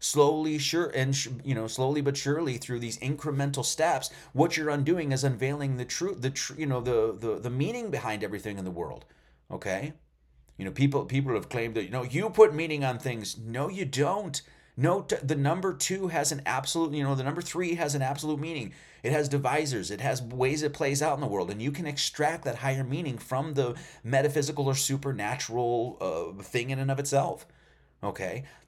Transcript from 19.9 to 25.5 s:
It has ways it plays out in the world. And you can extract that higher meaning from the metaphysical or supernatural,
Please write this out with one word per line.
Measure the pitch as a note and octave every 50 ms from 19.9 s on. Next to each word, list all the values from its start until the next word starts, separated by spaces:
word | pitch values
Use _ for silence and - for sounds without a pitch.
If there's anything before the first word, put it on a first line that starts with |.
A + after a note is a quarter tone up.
It | G#2 F#2+
has | B2 - A#2+ B2 B2
ways | A2+ B2 B2+ B2+ C3 D3 D3+ D3+
it | C#3+ C#3+
plays | - D#3 C#3 C#3 C#3+ D3
out | D#3 C#3+
in | C#3
the | C#3+
world. | A2+ G2+ G2 F2+ F2
And | G2+ G#2
you | A2+ C#3+ C#3+
can | D3 F3
extract | D3+ C#3+ C#3 - - - - D3+ D3+ E3 E3+ -
that | C3+ A2+
higher | - B2+ C3+ C3+ C3+ C3
meaning | B2 C3+ D#3+ F3 D3 A#2+ A2+
from | - - C3 C3 D3 D#3+ D3
the | C3+ C3 B2 A#2+ - - - - - -
metaphysical | A2+ C3 C3+ C#3 D3 C#3 D#3 C#3 C#3 D3+ D3 C#3+
or | C#3 C3+
supernatural, | C3+ - - C3+ C3+ - C#3 C3 G2+ G2+ G#2 B2 B2+ - -